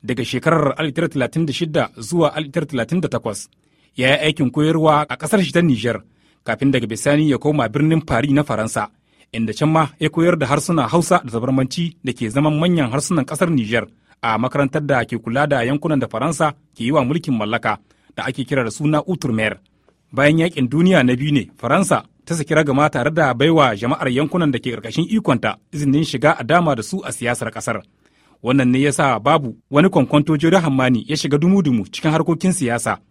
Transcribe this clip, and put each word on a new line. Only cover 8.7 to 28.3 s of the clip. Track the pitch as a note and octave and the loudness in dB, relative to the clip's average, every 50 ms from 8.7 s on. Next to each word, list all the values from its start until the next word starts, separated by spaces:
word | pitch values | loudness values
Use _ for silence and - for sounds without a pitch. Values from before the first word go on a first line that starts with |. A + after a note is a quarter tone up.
| - A#2 G#2 - _ _ _ _ _ _ _ _ - | -4 -4 -6 -6 _ _ _ _ _ _ _ _ -6
inda | A#2 A2+ G#2+ G#2 | -6 -4 -4 -2
can | - D#3+ D3+ | 0 0 2
ma | D#3+ D#3+ D#3 C3+ - _ | 2 2 0 0 -4 _
ya | D#3+ D#3 | -4 -2
koyar | D3+ E3 E3 F3 F3 E3 | 0 2 2 2 2 2
da | C#3+ A#2 | 0 0
harsuna | C#3 D3 D3 - E3+ D#3+ C3 A2 | 0 -2 0 0 0 0 0 2
Hausa | C3 F3 E3+ - F#3 F3 - | 0 0 2 2 0 0 0
da | C3 | -2
Zabarmanci | A2 A#2 A2+ B2+ C3 C3+ C3 C3 - - E3+ E3+ D#3 _ _ | -6 -4 -2 0 0 0 0 -2 -2 -4 -6 -6 -6 _ _
da | C3 A#2 | -8 -6
ke | - A#2+ A2 | -4 -6 -4
zaman | G#2+ C#3 D3 D#3 D3+ D3+ | 0 0 0 2 2 2
manyan | D#3+ F3+ F3+ E3 C#3+ A#2 | 2 2 2 2 0 0
harsunan | A2+ C#3+ C#3+ - F#3 D#3+ C3 | -2 -4 -2 0 -2 -2 -2
ƙasar | - D#3 C#3+ F#3+ E3+ E3 | -2 -2 -2 -2 0 0
Nijar | C3+ A2+ G#2 A#2 A#2 G#2+ - _ _ _ _ _ _ | 0 0 0 -2 -2 -2 -4 _ _ _ _ _ _
a | - A#2 A2 A2 | -4 -2 0 0
makarantar | A#2+ B2+ - C#3+ C#3+ C3+ - D#3 | -2 -2 0 0 -2 0 0 -4
da | D3+ C#3 C#3 B2+ A#2 | -2 0 0 0 0
ke | - - A2+ | -2 -6 -8
kula | - - A2+ C3 D3 D3+ | -6 -4 -2 0 0 2
da | C#3+ C3 | 0 0
yankunan | A#2 A#2+ C#3 D3 - E3+ D#3 C#3 | 0 0 -2 -2 -2 -2 -2 0
da | B2+ - | -2 -2
Faransa | - A2 B2 D#3 D#3+ - E3 D3+ C#3 _ _ _ _ | -4 -4 -4 -4 -2 0 -2 -2 -2 _ _ _ _
ke | - A2+ | -6 -4
yi | A#2+ | 0
wa | C#3+ D#3 C3 | 0 2 0
mulkin | B2 D3 E3+ - - C3 A2 | 0 -2 -4 -2 -2 -2 -2
mallaka | G#2+ G#2 A2+ A#2 - A#2+ G#2+ - _ _ _ _ _ _ - | -2 -2 -4 -2 -2 -2 -4 -4 _ _ _ _ _ _ -12
da | - - | -8 -8
ake | C3+ C3 - C3 | -8 -6 -6 -6
kira | - D3 C3+ B2 | -2 -2 -2 -2
da | A2+ | -2
suna | - - D3+ D3 D#3 D3+ C#3+ | -4 -2 -2 0 0 0 0
Outre-mer. | - F#3 - - C#3+ A2+ A2 A2 G#2+ G2 - _ _ _ _ _ _ _ _ _ _ - | -2 -6 -4 -2 -4 -2 0 0 -2 -2 -6 _ _ _ _ _ _ _ _ _ _ -2
Bayan | B2 C#3 D3 D#3 E3 | 2 4 4 4 4
Yaƙin | D#3+ F3+ - D3+ C3 A#2+ | 2 0 0 -2 -2 -2
Duniya | A#2+ D3+ E3+ F#3 F#3+ E3 C3 | 0 2 4 4 4 4 4
na | B2 B2+ | 2 2
Biyu | B2 C#3 D3+ D3 | 0 0 0 0
ne | C3+ F#2+ - _ _ | 0 -2 -4 _ _
Faransa | - E3 - F#3 G3 F#3+ D#3 A2+ - _ _ _ _ | -4 0 0 0 2 2 0 -2 -2 _ _ _ _
ta | - E3+ | -8 -6
saki | E3 D3 - D#3+ | -6 -4 0 2
ragama | D3+ E3 C#3+ C3 C3+ D3 D3+ | 2 2 2 2 2 2 2
tare | - C3+ A#2+ D3 | 0 0 -2 -2
da | D#3+ D#3+ D#3+ C#3 B2 | 0 0 0 0 2
baiwa | A#2 C3+ D#3+ E3 D#3+ C#3+ B2+ A2 | 2 2 4 6 6 4 4 2
jama'ar | G2 G#2+ A#2 D3 - F3 C3+ | 0 0 -2 -2 0 -2 -2
yankunan | B2 C3 D3+ C#3+ - F3+ E3+ D3 | 0 0 0 0 0 0 0 2
da | B2+ A#2 | 0 0
ke | - B2+ | -4 -6
ƙarƙashin | A#2+ G#2+ G2+ A2+ A2 D3+ E3 F3 | -8 -8 -10 -6 -4 -4 -2 0
ikonta | G#3 A3 G3 - C#3 A#2 - G#2+ G2 - _ _ - | 0 -2 2 2 0 2 2 -2 -4 -6 _ _ -8
izinin | D3 D3 C#3 C3+ D3 E3 | -4 0 0 2 2 0
shiga | - - B2+ B2 D3 E3 - | -2 -4 0 2 2 2 2
a | B2 | 0
dama | A2+ D3 F3 F3 D#3 C#3 | 2 2 2 4 2 0
da | A#2 G#2 | -2 -4
su | - - F#3+ - | -6 -8 -8 -8
a | D3 | -8
siyasar | B2 - A#2+ A#2 B2 A#2 B2 A2+ | -10 -4 -2 -2 -2 -2 -4 -8
ƙasar. | - A2+ - - A#2 G#2 - _ _ _ _ _ _ _ _ _ | -8 -8 -6 -6 -6 -6 -8 _ _ _ _ _ _ _ _ _